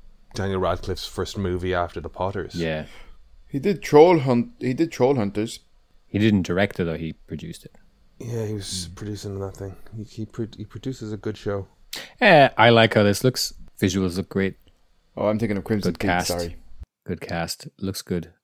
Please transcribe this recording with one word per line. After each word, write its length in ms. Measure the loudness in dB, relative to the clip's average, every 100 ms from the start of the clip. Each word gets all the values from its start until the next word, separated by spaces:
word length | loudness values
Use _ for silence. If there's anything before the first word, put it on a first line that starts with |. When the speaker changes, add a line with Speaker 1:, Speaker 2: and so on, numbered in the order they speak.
| -20 -20 -14
Speaker 1:
Daniel 260 | -6 -4 0
Radcliffe's 480 | 0 -2 -4 -8 -8
first 300 | -8 -6 -4
movie 360 | -4 -2 -2
after 280 | -2 -2 -6
The 80 | -12
Potters. 460 | -6 -6 -6 -8 -6
Speaker 2:
Yeah. 300 | -4 -4 -8 -16 -20 -20 -20 -20 -10
Speaker 3:
He 100 | -4
did 220 | -2 -2
Troll 380 | 6 10 10 8
Hunt-, 320 | 4 0 0 -6
he 140 | -4
did 180 | -2 -2
Troll 240 | 2 2 2
Hunters. 440 | 0 -4 -6 -8 _ _ _ _ _
Speaker 2:
He 120 | 2
didn't 240 | 4 4
direct 360 | 2 0 0 -2
it, 40 | -4
though. 120 | -4
He 160 | -8
produced 520 | -12 -14 -12 -12 -16 -18
it. 100 | -20 -20 _ _ -16
Speaker 1:
Yeah, 260 | -8 -6 -6
he 80 |
was 320 | -6 -8 -10 -10
Speaker 3:
Hmm. 60 | -12
Speaker 1:
producing 440 | -10 -8 -8 -8
that 160 | -8 -10
thing. 180 | -12 -12 -14 -14
He, 80 |
he 220 | -14 -12 -12
pro-, 220 | -8 -10 -10
he 80 | -16
produces 480 | -12 -10 -10 -10
a 40 | -8
good 200 | -8 -6
show. 300 | -6 -6 -8 _ -16 -16 -12 2
Speaker 2:
Eh, 300 | 6 8 8 6
I 120 | 6
like 240 | 8 6
how 100 | 6
this 200 | 4 4
looks. 300 | 0 0 -8 -8 -14 -2
Visuals 380 | 0 0 -2 -4
look 120 | -4
great. 280 | -2 -2 -4 _ _ _ _ _ -4
Speaker 3:
Oh, 120 | -2
I'm 120 | 0
thinking 180 | -2 -2
of 60 |
Crimson 300 | -2 -2 -2
Speaker 2:
Good 60 | -2
Speaker 3:
Peak, 100 | 0
Speaker 2:
cast. 180 | 0 0
Speaker 3:
sorry. 300 | -2 -4 -10 -16 -16 -18 _ -10
Speaker 2:
Good 160 | -10
cast. 460 | -6 -6 -6 -8 -14 -10
Looks 220 | -8 -8
good. 300 | -6 -6 -6 _